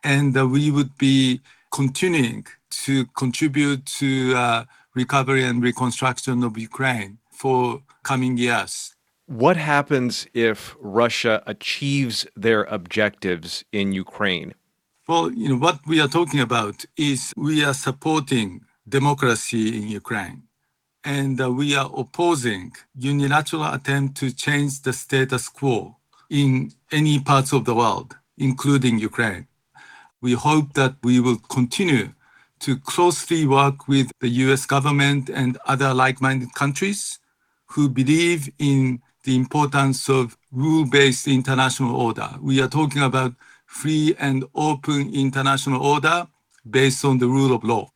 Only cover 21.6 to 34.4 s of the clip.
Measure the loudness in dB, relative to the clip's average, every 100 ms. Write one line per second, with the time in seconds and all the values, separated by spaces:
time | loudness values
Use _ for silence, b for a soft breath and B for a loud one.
21.6 | 0 0 -2 -6 -10 0 0 2 0 -4
22.6 | -8 -18 _ -8 -2 0 2 0 0 -4
23.6 | -4 -6 -2 -2 -2 -4 -6 -4 -2 0
24.6 | 0 -4 -6 -6 -2 0 0 -2 -6 -4
25.6 | -2 -2 -4 _ _ b b 0 2 2
26.6 | -2 _ _ 0 2 2 2 2 2 0
27.6 | 0 0 0 -2 -8 -20 _ -4 -2 0
28.6 | 2 2 2 0 -2 -2 -2 -4 -14 _
29.6 | _ B B B B _ -2 0 2 2
30.6 | 2 0 0 0 2 4 4 0 _ -2
31.6 | -2 0 2 2 0 -12 b b b _
32.6 | -4 -4 -4 2 2 2 -2 0 4 4
33.6 | 4 0 0 0 0 -2 -2 0